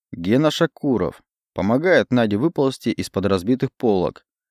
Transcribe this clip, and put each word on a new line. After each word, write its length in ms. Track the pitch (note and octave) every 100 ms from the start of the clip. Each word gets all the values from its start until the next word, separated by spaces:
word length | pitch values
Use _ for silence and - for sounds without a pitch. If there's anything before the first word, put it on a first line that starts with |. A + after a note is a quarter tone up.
| -
Гена 400 | E2+ E2+ B2 D#3
Шакуров. 720 | - E3 - D3 A2 E2 - _ _ _
Помогает 580 | - F#2+ B2 F3+ D3+ G2+
Наде 260 | B2 A2+ G2+
выползти 520 | E3 - C3+ - A#2
из-под 360 | - F#2 - F#2+
разбитых 460 | F#2+ F2+ B2+ C3+
полок. 520 | - A#2+ G2 E2+ - _ _ _